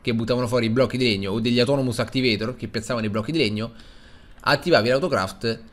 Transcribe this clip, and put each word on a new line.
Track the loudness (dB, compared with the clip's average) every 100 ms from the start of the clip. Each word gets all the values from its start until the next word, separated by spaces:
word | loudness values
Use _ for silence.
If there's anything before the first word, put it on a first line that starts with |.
che | -2
buttavano | -2 0 0 0
fuori | 0 2
i |
blocchi | 2 2 2
di | 0
legno | 0 -2
o | -2
degli | 2 2
autonomous | 2 2 0 -2
activator | -4 0 0 0 -2 -6
che | -8
piazzavano | -8 -4 -4 -2
i |
blocchi | -4 -2
di | 0
legno, | 0 -2 -8 -12 -20 -20 -20 -20 -20 -6
attivavi | 0 0 4 4 4
l'autocraft | 2 2 0 -2 -4 -6 -6 -10